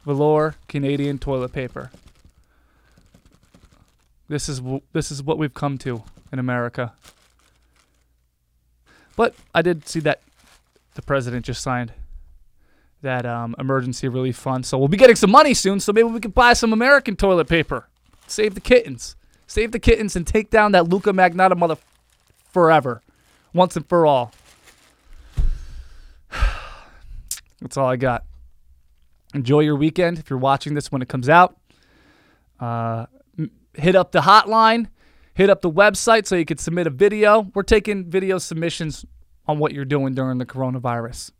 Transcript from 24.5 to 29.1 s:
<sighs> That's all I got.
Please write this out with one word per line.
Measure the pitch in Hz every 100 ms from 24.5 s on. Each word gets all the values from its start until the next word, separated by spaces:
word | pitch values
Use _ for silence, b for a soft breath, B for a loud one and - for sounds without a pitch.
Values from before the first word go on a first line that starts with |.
| _ _ _ _ _ _ - - - B B B B B B B B B
<sighs> | B B B B B B B B B - - _ _
That's | - -
all | 131
I | 127
got. | 127 117 - - - _ _ _ _ _ _